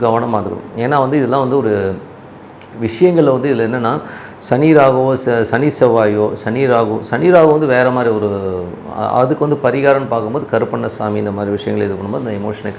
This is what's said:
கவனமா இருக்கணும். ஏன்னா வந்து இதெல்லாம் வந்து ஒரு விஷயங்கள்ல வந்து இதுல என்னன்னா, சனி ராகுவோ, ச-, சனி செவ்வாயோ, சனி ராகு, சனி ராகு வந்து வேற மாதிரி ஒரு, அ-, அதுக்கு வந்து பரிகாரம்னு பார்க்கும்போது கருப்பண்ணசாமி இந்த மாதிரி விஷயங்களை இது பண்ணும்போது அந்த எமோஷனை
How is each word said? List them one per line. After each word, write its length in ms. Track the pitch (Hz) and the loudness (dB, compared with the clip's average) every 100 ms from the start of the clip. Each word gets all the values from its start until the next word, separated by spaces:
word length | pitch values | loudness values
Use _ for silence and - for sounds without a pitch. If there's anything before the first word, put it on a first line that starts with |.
கவனமா 380 | 117 113 120 110 | 0 0 0 -4
இருக்கணும். 260 | 95 90 - 113 120 | -4 -8 -10 -6 -2
ஏன்னா 140 | 143 131 | 0 0
வந்து 140 | 147 | 0
இதெல்லாம் 240 | 123 135 127 | 0 0 0
வந்து 140 | 131 | 0
ஒரு 100 | 113 104 95 95 - - - - - - - 117 | 0 0 -2 -4 -10 -20 -20 -20 -20 -20 -18 -8
விஷயங்கள்ல 500 | 113 - 180 170 147 127 | -6 2 2 4 2 2
வந்து 140 | 135 | 0
இதுல 140 | 123 113 | 0 0
என்னன்னா, 240 | 123 117 147 - - - - - | -2 -2 -2 -6 -16 -18 -12 -2
சனி 220 | 127 156 156 | 2 4 6
ராகுவோ, 340 | 135 131 131 131 | 6 4 2 0
ச-, 220 | 127 117 110 | 0 0 0
சனி 200 | 120 147 - | 0 0 2
செவ்வாயோ, 480 | 127 113 107 104 107 - | 4 4 2 2 0 -2
சனி 220 | - 117 135 | -4 -2 2
ராகு, 240 | 120 110 110 - | 2 0 -2 -4
சனி 180 | 123 170 180 | 0 4 6
ராகு 160 | 160 | 6
வந்து 160 | 151 156 127 | 4 2 2
வேற 120 | 127 123 | 2 2
மாதிரி 140 | 123 107 | 0 0
ஒரு, 120 | 104 101 95 92 87 90 87 85 | 0 -2 -4 -6 -6 -10 -12 -6
அ-, 160 | 107 110 | -2 2
அதுக்கு 260 | 131 151 147 | 2 0 0
வந்து 120 | 143 131 | 0 0
பரிகாரம்னு 440 | 131 139 139 127 | 2 2 2 0
பார்க்கும்போது 320 | 117 107 131 139 | -4 -4 -6 -2
கருப்பண்ணசாமி 720 | 113 110 120 113 - 107 107 | -2 -2 -4 -6 -6 -4 -2
இந்த 100 | 104 101 | -4 -4
மாதிரி 180 | 101 101 | -4 -4
விஷயங்களை 280 | - 107 104 | -4 -2 -2
இது 100 | 95 | -4
பண்ணும்போது 260 | 101 127 | -6 -6
அந்த 100 | 123 104 | -6 -6
எமோஷனை 320 | 104 104 104 | -6 -8 -10